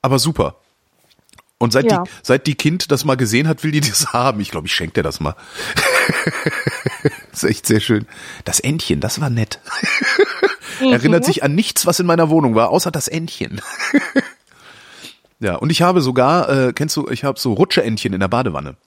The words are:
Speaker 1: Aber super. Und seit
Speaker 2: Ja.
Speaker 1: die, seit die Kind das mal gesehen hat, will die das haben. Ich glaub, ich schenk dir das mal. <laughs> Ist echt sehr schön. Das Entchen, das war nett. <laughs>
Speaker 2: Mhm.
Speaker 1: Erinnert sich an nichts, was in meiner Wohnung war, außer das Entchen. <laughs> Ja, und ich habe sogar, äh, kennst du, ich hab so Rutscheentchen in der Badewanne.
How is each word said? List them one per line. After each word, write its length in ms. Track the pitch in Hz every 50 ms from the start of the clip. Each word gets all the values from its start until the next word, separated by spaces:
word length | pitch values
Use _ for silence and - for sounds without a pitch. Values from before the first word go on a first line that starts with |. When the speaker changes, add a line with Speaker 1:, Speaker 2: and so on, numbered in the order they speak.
Speaker 1:
Aber 160 | - 131 131 131
super. 360 | 120 165 156 - 98 69 - _ _ _ _ _ _ _ _ _ _ _ _ _ _ _ _ - _ _ _ _
Und 140 | 120 117
seit 180 | 110 131 123 113
Speaker 2:
Ja. 140 | 104 90 90
Speaker 1:
die, 60 | - - -
seit 240 | _ - 127 139 -
die 80 | 156 139
Kind 380 | - - 151 165 180 - -
das 120 | 139 131 -
mal 120 | 151 131
gesehen 320 | 127 131 104 110 120 147 160
hat, 160 | 160 - -
will 80 | 156
die 80 | 147 151
das 320 | 147 120 104 - 151 -
haben. 260 | - 120 123 135 120 104
Ich 100 | 101 -
glaub, 120 | - 82 78
ich 80 | 87 -
schenk 200 | - 87 80 -
dir 80 | 110
das 160 | 85 71 69 -
mal. 160 | 78 73 - -
<laughs> 1900 | - - - - - - - - - 539 508 508 - - - - - - - - - 156 - - - - - - - 139 - - - 147 - - - -
Ist 120 | - - -
echt 220 | - 110 - -
sehr 140 | - 117 107
schön. 260 | - - 113 98 - - - - - - - - -
Das 140 | - 87 -
Entchen, 400 | - 135 151 160 - - 80 71
das 200 | - - - -
war 100 | 156 135
nett. 300 | 117 117 110 - - - _
<laughs> 60 | - - - - - - - - - - - 415 - - - - 392 - - - - - -
Speaker 2:
Mhm. 120 | 262 262
Speaker 1:
Erinnert 320 | 247 123 123 151 170 170 247
sich 180 | - 170 160
an 140 | 139 139 143
nichts, 300 | 175 226 - - - -
was 120 | 175 170 -
in 80 | 180
meiner 220 | 175 165 165 165 156
Wohnung 240 | 156 165 147 123 110
war, 140 | 110 113 110
außer 220 | - - - 175
das 160 | 160 147 - -
Entchen. 520 | - 160 165 165 - - - - - 110 - - - - - -
<laughs> 80 | - 285 - - - 277 - - - _ _ _ _ _ - - - - - - - - - - - _ _ _ _ _
Ja, 140 | 113 98 87
und 140 | 71 - 156
ich 120 | - -
habe 180 | 170 180 185 180
sogar, 480 | 139 131 127 127 123 135 160 180 - -
äh, 240 | 139 135 131 127
kennst 240 | 123 - 147 156 -
du, 100 | 156 143 -
ich 140 | - -
hab 160 | - 139 135 -
so 140 | - 131
Rutscheentchen 600 | 104 98 175 - - - - 117 110 104 - 117
in 60 | 95 92
der 80 | 98
Badewanne. 480 | 92 113 120 131 113 78 69 71 71 65 _ _